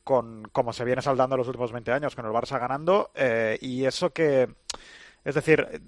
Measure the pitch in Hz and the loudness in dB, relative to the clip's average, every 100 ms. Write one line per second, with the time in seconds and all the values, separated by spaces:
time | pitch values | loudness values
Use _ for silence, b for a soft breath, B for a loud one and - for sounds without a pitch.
0 | - 131 113 113 107 - 120 110 120 127 | 0 2 2 -12 -6 -2 -2 -4 -2 0
1 | 143 131 131 131 123 120 123 120 120 131 | 0 2 2 2 -2 -4 -6 -6 -2 -2
2 | 143 - 113 117 117 135 123 139 165 202 | -2 -6 -2 -2 -2 -4 -4 -2 2 2
3 | - - 131 113 110 107 127 123 131 - | 0 0 2 2 0 -2 -4 -2 -2 0
4 | 175 - 156 135 127 - - B B B | -4 2 2 4 2 -2 -14 B B B
5 | B B - 143 156 151 - - | B B -4 -2 4 4 2 -8